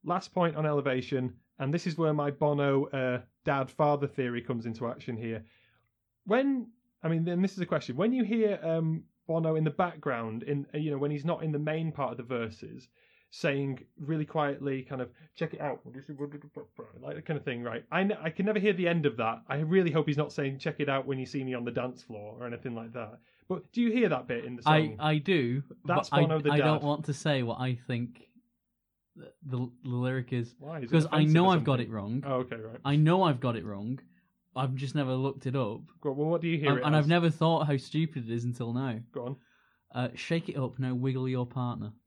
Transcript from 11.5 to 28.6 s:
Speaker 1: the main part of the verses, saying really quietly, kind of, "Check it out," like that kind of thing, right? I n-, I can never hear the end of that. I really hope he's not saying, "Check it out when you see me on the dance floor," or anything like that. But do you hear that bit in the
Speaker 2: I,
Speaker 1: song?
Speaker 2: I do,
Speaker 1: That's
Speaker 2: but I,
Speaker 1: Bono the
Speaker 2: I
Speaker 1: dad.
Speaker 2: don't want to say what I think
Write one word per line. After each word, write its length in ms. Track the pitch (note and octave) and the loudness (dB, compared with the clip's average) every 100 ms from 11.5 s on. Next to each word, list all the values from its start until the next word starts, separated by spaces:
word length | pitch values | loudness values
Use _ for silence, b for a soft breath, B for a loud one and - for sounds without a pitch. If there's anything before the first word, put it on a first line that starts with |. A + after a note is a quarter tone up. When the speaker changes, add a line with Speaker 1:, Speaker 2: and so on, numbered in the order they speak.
Speaker 1:
the 80 | D3 | -2
main 320 | D3+ D#3+ E3 | -2 -2 -2
part 200 | D3 B2+ | -2 -4
of 60 | A#2+ | -4
the 60 | |
verses, 640 | A#2+ B2+ A2+ F#2 G#2+ A#2+ - b b b b | -4 -4 -4 -8 -16 -16 -20 b b b b
saying 460 | - E3 C#3 C#3 C3 - - | -4 -2 0 -2 -6 -12 -14
really 280 | D3 D#3+ D3+ | -4 -4 -2
quietly, 560 | D#3+ C#3+ C#3 C#3 C3+ | 0 0 -2 -4 -4
kind 200 | C3 C3+ | -6 -8
of, 80 | B2 b D#3+ - | -8 b -20 -8
"Check 180 | D#3+ | -6
it 80 | - | -4
out," 180 | D3 B2 B2 | -6 -6 -12
like 1300 | B2 C#3+ C#3 D3 D3 D3 - - - - - C3+ D3 | -18 -14 -10 -10 -10 -16 -18 -18 -18 -18 -14 -12 -10
that 100 | - | -6
kind 120 | D3 | -6
of 60 | - | -4
thing, 180 | A#2+ | -6
right? 220 | A#2+ A#2 - | -6 -8 -4
I 100 | E3 | 0
n-, 160 | G3 F3+ | 0 -2
I 80 | D#3+ | -6
can 140 | D#3+ G3 | -2 -2
never 120 | G#3+ | 2
hear 140 | G3+ | 2
the 140 | F3+ F3 | 2 2
end 160 | E3+ C#3+ | 2 0
of 100 | A2+ | 0
that. 240 | A2+ A#2 - | -2 -4 -6
I 100 | C#3+ | -4
really 300 | D#3 F#3+ F3 | 2 4 4
hope 160 | D3+ D3+ | 2 2
he's 100 | C#3+ | 0
not 160 | D3+ | -2
saying, 240 | - C#3 C3+ | -2 -4 -4
"Check 200 | E3 D3 | -6 -2
it 100 | C#3+ | 0
out 160 | C3+ C3 | 0 -2
when 120 | C3 | -4
you 60 | B2+ | -4
see 160 | C#3+ | -6
me 100 | C3 | -4
on 100 | B2 | -4
the 80 | A#2 | -4
dance 300 | A#2+ B2 B2+ | -4 -6 -8
floor," 320 | - A2 G#2 A2+ | -16 -14 -14 -10
or 60 | B2 | -10
anything 280 | A#2 B2+ A#2 | -8 -8 -8
like 160 | A2+ | -8
that. 260 | A#2+ A2 A#2 b b _ | -10 -12 -14 b b _
But 240 | F#3 - | -8 -4
do 100 | A#3 | 0
you 100 | A#3+ | 2
hear 180 | A#3+ G#3 | 4 2
that 180 | C#3 - | 2 -2
bit 160 | A#2+ C#3+ | -6 -4
in 120 | B2 | -2
the 60 | D3+ | 4
Speaker 2:
I, 160 | D#3 D#3 | 6 4
Speaker 1:
song? 80 | G#2+ | 0
Speaker 2:
I 180 | D3+ D#3 | 0 2
do, 440 | C#3+ F3 A#2+ C3 C#3 - - | 2 2 2 0 -4 -10 0
Speaker 1:
That's 240 | F3 - | 0 4
Speaker 2:
but 80 | C#3+ | 4
I, 40 | |
Speaker 1:
Bono 160 | D#3+ D#3+ | 4 4
the 100 | D3 | 4
Speaker 2:
I 60 | D3 | 4
Speaker 1:
dad. 60 | D3 | 4
Speaker 2:
don't 180 | D#3 | 2
want 220 | D3 D3+ D#3 | 2 -2 -2
to 80 | |
say 280 | C#3 - C#3 | -2 2 2
what 160 | A#2 - | 0 -2
I 140 | B2+ A#2+ - | -2 -2 -2
think 400 | A#2+ A#2+ - - _ _ _ | -4 -4 -8 -20 _ _ _